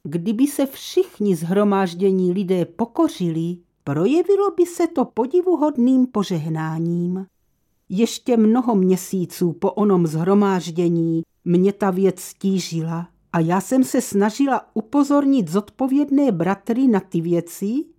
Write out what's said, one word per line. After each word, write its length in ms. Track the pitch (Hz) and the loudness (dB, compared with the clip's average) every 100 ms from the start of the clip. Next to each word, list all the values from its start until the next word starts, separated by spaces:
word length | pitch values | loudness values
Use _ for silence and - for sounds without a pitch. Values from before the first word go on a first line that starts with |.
Kdyby 440 | - 165 170 220 285 | -8 -6 -4 0 0
se 180 | - 269 | 0 -4
všichni 720 | - - - 370 - 208 175 | -4 -6 -2 -2 -2 0 0
shromáždění 960 | 165 190 208 196 190 170 196 190 180 | 0 0 2 2 0 0 0 2 0
lidé 320 | 180 185 185 170 | 0 0 -2 -2
pokořili, 920 | - 233 - 320 - 175 160 170 175 _ _ | -4 -6 0 -2 0 -4 -2 -4 -6 _ _
projevilo 680 | - 143 190 311 359 392 403 349 | -6 0 2 2 2 2 2 0
by 80 | 349 | -2
se 220 | - 339 | 0 -2
to 180 | 330 247 | 0 -2
podivuhodným 1000 | - 254 359 359 320 302 294 240 262 254 | -2 -2 0 0 0 0 0 2 4 2
požehnáním. 1200 | 208 196 175 156 160 160 160 165 175 175 185 190 _ _ _ _ _ _ | 0 -2 -4 -4 -6 -4 -4 -4 -2 -4 -6 -10 _ _ _ _ _ _
Ještě 480 | 190 226 - - 233 | -2 0 -2 0 2
mnoho 380 | 214 233 240 208 | 4 4 2 2
měsíců 800 | 185 185 - 190 170 - 175 | 2 2 0 -4 -4 -2 -2
po 180 | 151 196 | 0 -4
onom 360 | - 208 185 170 | 0 2 4 2
shromáždění 1120 | 156 170 202 202 190 165 165 175 170 165 165 165 _ - | 0 2 2 4 0 -4 -2 0 2 0 -2 -4 _ 0
mě 280 | 175 190 | 2 2
ta 180 | 202 202 | 2 -2
věc 420 | 185 196 185 - | 2 0 0 -10
tížila 760 | - 196 190 170 165 160 165 175 _ _ | -6 -2 -2 -2 -6 -6 -6 -10 _ _
a 60 | 175 | -2
já 220 | 160 185 | 0 0
jsem 220 | 190 262 | 0 0
se 180 | 254 262 | 0 -2
snažila 600 | - 196 208 214 277 240 - | -2 0 0 0 0 0 -4
upozornit 760 | - - 285 285 285 277 277 170 | -8 -4 0 2 2 2 0 0
zodpovědné 840 | 180 302 _ 262 269 285 277 277 | -2 -4 _ -2 0 2 2 2
bratry 560 | 175 170 196 - 233 262 | 0 -2 -2 -4 0 2
na 120 | 208 | 2
ty 220 | 190 170 | 0 -4
věci, 640 | 165 170 170 - 196 247 320 | 0 -2 -2 -8 -6 -4 -6